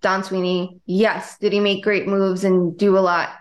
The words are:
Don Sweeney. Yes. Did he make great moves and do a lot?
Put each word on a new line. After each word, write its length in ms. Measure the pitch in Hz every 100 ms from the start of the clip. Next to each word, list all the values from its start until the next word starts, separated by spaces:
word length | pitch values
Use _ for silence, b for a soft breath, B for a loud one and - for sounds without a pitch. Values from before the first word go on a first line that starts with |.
Don 220 | 196 190
Sweeney. 560 | 190 190 180 180 180 - -
Yes. 520 | 185 214 175 - -
Did 120 | 202
he 80 | 202
make 240 | 202 196
great 240 | 208 202 -
moves 360 | 196 190 185 190
and 320 | 185 175 165
do 200 | 202 190
a 20 |
lot? 300 | 185 175 - -